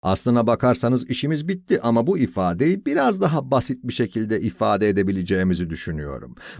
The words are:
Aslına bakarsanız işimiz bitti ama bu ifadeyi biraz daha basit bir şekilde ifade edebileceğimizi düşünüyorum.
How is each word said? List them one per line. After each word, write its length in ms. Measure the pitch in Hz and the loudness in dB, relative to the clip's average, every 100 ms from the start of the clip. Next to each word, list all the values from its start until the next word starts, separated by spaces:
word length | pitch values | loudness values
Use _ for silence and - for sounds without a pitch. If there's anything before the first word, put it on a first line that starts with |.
Aslına 440 | - 95 - 120 113 | 0 0 4 4 4
bakarsanız 640 | 117 127 123 120 127 127 | 2 2 2 2 0 -2
işimiz 380 | 127 143 151 160 | -4 -2 -2 -4
bitti 340 | 190 - - | -6 0 0
ama 260 | 117 117 123 | 2 2 2
bu 100 | 190 | 0
ifadeyi 680 | 120 - 92 87 147 196 277 | 0 0 -2 2 0 0 -2
biraz 360 | 294 269 190 | 0 2 2
daha 300 | 185 156 135 | 0 0 0
basit 320 | 131 - 127 | 0 0 -4
bir 100 | 120 | -6
şekilde 480 | - 117 113 110 110 | -2 -2 -2 -2 -2
ifade 480 | 107 - 107 101 104 | -2 -2 0 2 2
edebileceğimizi 800 | 98 95 95 87 95 92 87 87 | 2 2 0 0 0 2 0 -2
düşünüyorum. 680 | 80 - 78 71 67 - - - | -6 -8 -6 -8 -10 -14 -18 -20